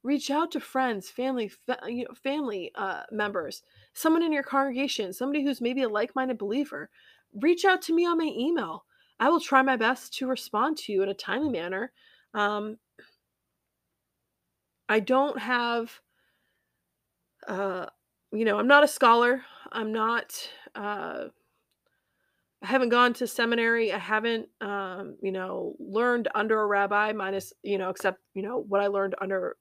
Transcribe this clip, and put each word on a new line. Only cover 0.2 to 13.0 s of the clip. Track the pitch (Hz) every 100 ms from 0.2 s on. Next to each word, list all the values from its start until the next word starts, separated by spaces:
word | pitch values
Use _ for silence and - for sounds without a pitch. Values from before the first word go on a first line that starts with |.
| -
out | 285 339
to | 302
friends, | - 262 262 208 -
family, | - 254 254 208
fa-, | - - 254 -
you | 240
know, | -
family, | - 269 294 269 202 170
uh, | - 196 - -
members, | 214 208 196 156 - _ - _
someone | - 320 330
in | 330
your | 302
congregation, | 277 277 277 247 277 - 190
somebody | 190 262 294
who's | 277 262
maybe | 240 262
a | 247
like-minded | 208 240 269 262 240
believer. | 202 247 294 - - _ _ _ _
Reach | 208 302 349 381
out | 370
to | 349
me | 330 349
on | 330
my | 311
email. | - 269 330 180 160 _ _ _ _
I | 247
will | 330
try | - 269
my | 262 254
best | 226 254 -
to | - 254
respond | 262 - 208 269 311
to | -
you | 196
in | 196
a |
timely | 196 - 220 302
manner. | 208 175 190 254 _ _ _ _
Um, | 214 202 208 214 226 _ -